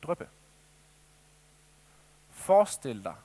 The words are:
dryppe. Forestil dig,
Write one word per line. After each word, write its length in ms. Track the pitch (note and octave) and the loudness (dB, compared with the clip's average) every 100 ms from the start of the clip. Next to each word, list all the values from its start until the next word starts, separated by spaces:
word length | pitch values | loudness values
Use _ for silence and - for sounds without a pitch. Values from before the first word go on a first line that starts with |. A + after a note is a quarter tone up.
dryppe. 260 | D3+ F3 - - - - - - - - - - - - - - - - - - - - - | -6 -8 -8 -20 -20 -20 -20 -20 -20 -20 -20 -20 -20 -20 -20 -20 -20 -20 -20 -20 -20 -20 -20
Forestil 760 | - - G3 G3+ - C#3 A2 | -12 4 6 6 0 -8 -8
dig, 100 | F#2 D#2+ | -8 -10